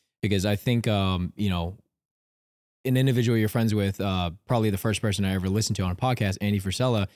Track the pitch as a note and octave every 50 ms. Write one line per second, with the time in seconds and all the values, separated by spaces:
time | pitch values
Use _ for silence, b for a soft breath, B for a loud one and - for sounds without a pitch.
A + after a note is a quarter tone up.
0 | b b _ _ - F#2+ G2+ G2 F2+ G#2 G#2 G2+ - C3 A#2+ A#2 G#2+ A#2+ G#2+ G2+
1 | F#2+ F#2+ F#2 F2+ F2+ E2+ - - G#2 G2+ F2+ F2 E2+ F2 F#2 - _ _ _ _
2 | _ _ _ _ _ _ _ _ _ _ _ _ _ _ _ _ - C3 B2+ B2+
3 | C3 C3+ B2 B2 A#2 A#2 A#2 A2+ G#2+ G#2+ - A#2+ A#2 A2+ G#2+ G#2 G2+ G2 F#2+ -
4 | F#2+ G2+ F#2 F2+ F2+ F2 E2 - _ - B2+ A#2 A2 A2 G2 F#2 - A2+ G#2 -
5 | - A2 G2 - G2+ F#2+ F#2+ F#2+ F2+ F#2 F#2+ A2 A2 - A2 - F#2+ F2+ F2+ -
6 | - B2+ B2 - G#2+ G2 F#2 - G#2 G#2 G#2 G2+ F#2+ F#2+ F2+ - B2 B2+ A#2+ G#2+
7 | G2+ b b